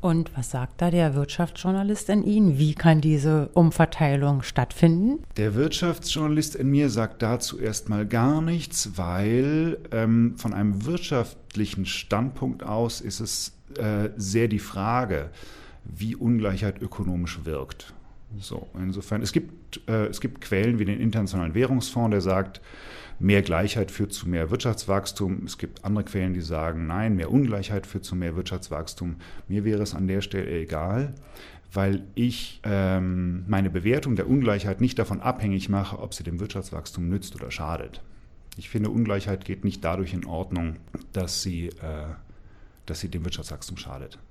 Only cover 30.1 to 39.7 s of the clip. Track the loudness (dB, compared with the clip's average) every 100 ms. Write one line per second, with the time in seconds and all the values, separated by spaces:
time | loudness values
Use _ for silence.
30.1 | 0 -2 -4 -4 -4 -4 -4 -2 -2 -2
31.1 | -6 -16 -20 -20 -20 -10 -2 0 0 -4
32.1 | 0 0 0 -8 -8 -2 2 2 2 0
33.1 | 0 0 -2 0 2 2 2 2 0 2
34.1 | 0 2 4 4 2 0 2 0 2 -2
35.1 | 0 -2 0 0 0 2 0 0 -6 -10
36.1 | -10 -6 -6 -6 -6 -8 -10 -10 -6 -2
37.1 | -2 -4 -12 -10 -6 -4 -6 -8 -12 -16
38.1 | -16 -20 -20 -18 -16 -6 -4 -2 0 2
39.1 | 0 0 -4 -4 -2 -2